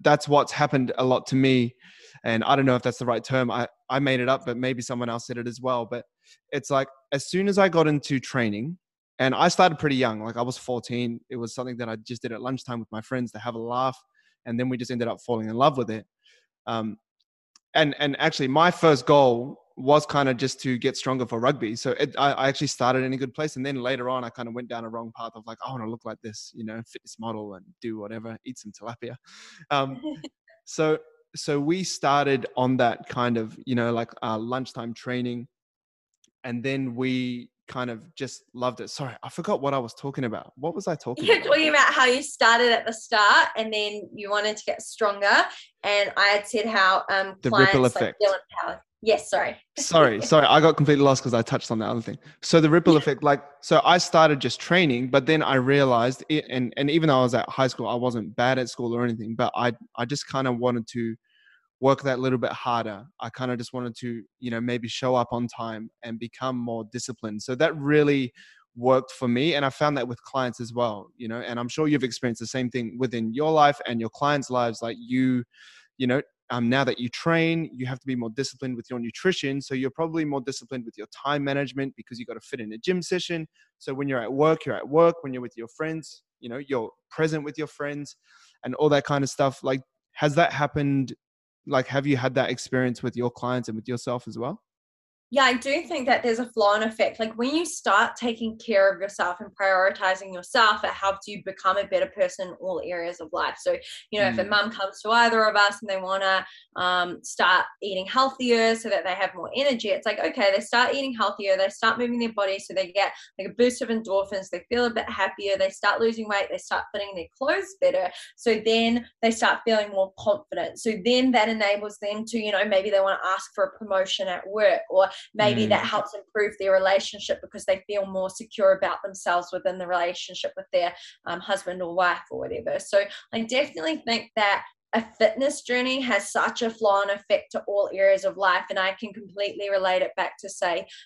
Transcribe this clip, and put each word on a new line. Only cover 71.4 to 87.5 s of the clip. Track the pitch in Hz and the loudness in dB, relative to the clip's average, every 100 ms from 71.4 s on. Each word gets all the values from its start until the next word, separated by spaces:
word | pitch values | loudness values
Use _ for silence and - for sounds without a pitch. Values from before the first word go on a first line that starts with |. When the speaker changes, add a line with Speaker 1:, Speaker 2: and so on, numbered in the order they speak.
Speaker 1:
and | 110 120 | -8 -6
I'm | 120 | -6
sure | - 156 | -2 2
you've | 143 | 2
experienced | 127 127 123 113 | 0 -2 -4 -4
the | 113 | -6
same | 131 123 | -4 -4
thing | 127 113 120 | -4 -6 -4
within | 127 117 113 | -4 -2 -4
your | 117 156 | -2 2
life | 156 147 143 - | 6 6 4 -2
and | 117 | -4
your | 113 | -4
clients' | - 143 147 127 | -2 0 0 0
lives. | 127 120 110 | 0 0 -2
Like, | 117 120 | -8 -8
you, | 120 127 131 123 120 _ - - _ - | -4 0 2 0 -4 _ -20 -20 _ -4
you | 127 | 0
know, | 131 - _ - | 0 -2 _ -6
um, | 123 117 | -2 2
now | 131 | 2
that | 131 - | 2 -2
you | 123 | -4
train, | - 165 165 165 165 160 | -4 0 2 2 0 -4
you | 123 127 | -6 -8
have | 131 | -6
to | 135 | -6
be | 127 | -4
more | 113 | -4
disciplined | 113 135 127 131 120 | -6 -8 -8 -8 -8
with | - | -8
your | 123 | -8
nutrition. | 117 - 190 - 143 139 | -8 -4 -2 0 -2 -4
So | - | -6
you're | 135 131 | -4 -4
probably | 143 165 165 | -4 -4 -2
more | 151 139 | -2 -4
disciplined | 127 135 120 131 | -4 -10 -8 -12
with | 113 107 | -10 -14
your | 107 - | -16 -8
time | 139 147 | -4 -2
management | 139 139 139 131 135 - | 0 -2 -4 -4 -8 -8
because | - 120 | -16 -14
you | 123 | -12
gotta | 113 | -14
fit | - 127 | -12 -12
in | 107 | -10
a | 110 | -8
gym | - 180 | -4 -2
session. | 165 180 - 170 156 _ _ _ | -2 -4 -4 -8 -8 _ _ _
So | - | -10
when | 135 143 | -6 -2
you're | 131 | -2
at | 110 | -2
work, | 135 156 160 143 | 2 4 2 -2
you're | 104 | -6
at | - | 0
work. | 151 170 170 | 4 4 4
When | 135 | -6
you're | 127 | -8
with | 120 - | -10 -12
your | 113 | -14
friends, | - 156 160 - - _ _ | -8 -6 -8 -10 -20 _ _
you | 123 | -12
know, | 123 | -12
you're | 139 131 107 - _ | -4 -4 -4 -12 _
present | - 160 156 | -2 -2 -2
with | 143 | -6